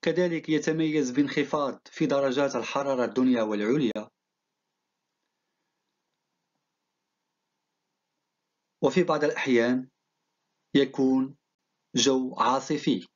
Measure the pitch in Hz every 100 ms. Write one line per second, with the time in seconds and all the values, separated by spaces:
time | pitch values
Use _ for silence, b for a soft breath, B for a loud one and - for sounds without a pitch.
0 | - 160 180 165 - 156 151 160 156 151
1 | 127 127 139 151 143 151 139 117 - -
2 | 156 139 139 127 139 127 113 143 139 131
3 | 123 107 127 123 110 104 104 117 113 104
4 | 107 _ _ _ _ _ _ _ _ _
5 | _ _ _ _ _ _ _ _ _ _
6 | _ _ _ _ _ _ _ _ _ _
7 | _ _ _ _ _ _ _ _ _ _
8 | _ _ _ _ _ _ _ _ 147 185
9 | 170 151 147 - 139 120 117 127 127 _
10 | _ _ _ _ _ _ _ 135 135 -
11 | 131 131 131 - _ _ _ _ _ 123
12 | 127 131 127 127 - 131 - 151 - 107
13 | -